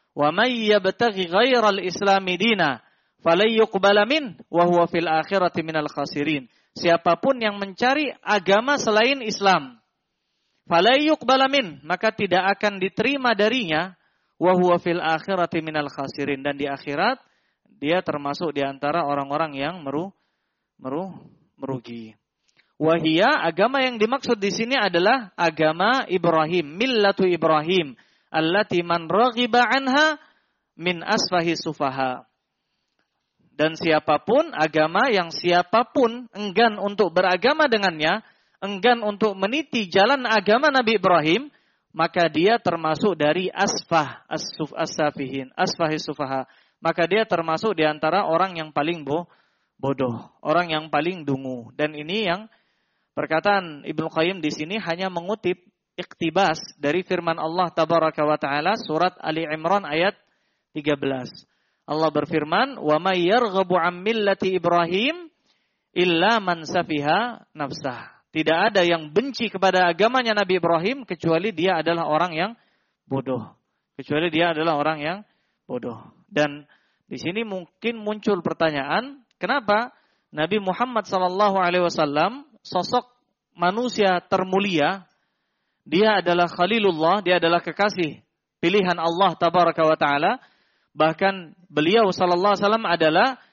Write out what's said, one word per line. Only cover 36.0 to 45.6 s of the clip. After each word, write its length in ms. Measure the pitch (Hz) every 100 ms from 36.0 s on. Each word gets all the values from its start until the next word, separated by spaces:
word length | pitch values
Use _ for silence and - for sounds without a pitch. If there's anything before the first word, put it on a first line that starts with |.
| 240 233 240 190
enggan 400 | 208 180 233 208
untuk 400 | 202 202 190 165
beragama 480 | 185 180 226 302
dengannya, 560 | 294 226 196 160 151 202 - _ _ _
enggan 400 | 196 202 220 240
untuk 320 | 208 202 214
meniti 560 | 190 196 277 302 240 196
jalan 400 | 180 202 277 247
agama 400 | 220 190 220 302
Nabi 320 | 269 226 220
Ibrahim, 480 | 185 175 151 185 294 _ _ _ _ 156
maka 320 | 165 - 170
dia 320 | 151 180 233
termasuk 560 | - 170 160 156 214 165
dari 320 | 147 165 185
asfah, 800 | - 196 143 - 165 143 120 -
as-suf-, 480 | 156 - - 156 -
as-safihin, 720 | 160 - 151 143 135 135 131
asfahi 400 | -